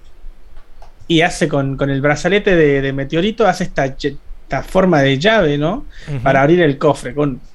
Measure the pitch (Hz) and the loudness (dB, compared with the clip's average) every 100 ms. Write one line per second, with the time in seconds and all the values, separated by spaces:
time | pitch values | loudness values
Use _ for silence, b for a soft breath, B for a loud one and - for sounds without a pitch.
0 | - - - - - - - - - - | -18 -14 -14 -14 -16 -14 -14 -16 -18 -12
1 | - 165 170 - 160 143 135 135 139 135 | 0 2 2 0 -2 0 -2 -2 -2 0
2 | 143 147 175 202 202 175 151 139 135 135 | 0 0 0 0 2 4 4 2 -2 -4
3 | 135 160 202 220 208 180 175 - 139 139 | -4 -2 -2 0 0 0 -2 -2 -4 -4
4 | 147 135 - - - 139 - 185 185 156 | -6 -8 -14 -14 -8 -8 -2 0 4 4
5 | 139 135 190 220 160 143 156 240 - B | 4 2 2 4 2 0 -2 -4 -8 B
6 | B 139 131 135 143 180 160 135 156 139 | B -2 2 4 4 4 4 2 0 0
7 | 127 135 147 120 - | -4 -4 -4 -4 -12